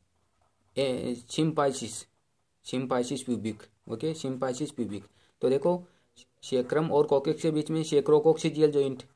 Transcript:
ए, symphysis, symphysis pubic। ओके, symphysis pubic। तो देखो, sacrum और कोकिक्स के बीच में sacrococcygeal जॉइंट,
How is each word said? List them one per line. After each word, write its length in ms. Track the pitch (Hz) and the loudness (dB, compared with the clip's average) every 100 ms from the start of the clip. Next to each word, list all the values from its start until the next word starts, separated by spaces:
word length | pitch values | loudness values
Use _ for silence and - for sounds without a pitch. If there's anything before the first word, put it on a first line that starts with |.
| _ _ _ _ _ _ _ - | _ _ _ _ _ _ _ -4
ए, 380 | 135 127 123 120 - | -2 -2 -4 -6 -6
symphysis, 640 | - 160 156 139 123 107 - - _ _ _ _ _ - | -2 0 2 0 0 -6 -12 -16 _ _ _ _ _ -8
symphysis 580 | 127 131 131 123 131 | -6 -2 -2 -2 -4
pubic। 400 | - 113 107 104 - _ - | -4 -4 -4 -8 -14 _ -12
ओके, 220 | 113 160 160 | -6 -6 -6
symphysis 560 | 135 131 131 127 147 | -6 -4 -4 -4 -6
pubic। 320 | - 107 101 - _ _ _ | -6 -6 -8 -14 _ _ _
तो 80 | 123 | 0
देखो, 320 | 135 170 180 - _ _ _ - _ | 2 2 0 -4 _ _ _ -20 _
sacrum 480 | - 127 123 143 160 | -4 -2 0 0 2
और 160 | 139 147 | 2 4
कोकिक्स 340 | 139 156 156 | 2 0 -2
के 100 | 165 | 0
बीच 200 | 156 151 | -2 -2
में 100 | 160 | -4
sacrococcygeal 880 | 156 143 143 151 160 160 165 147 151 | 0 2 4 6 6 4 0 4 4
जॉइंट, 320 | 147 135 127 - | 4 0 -2 -10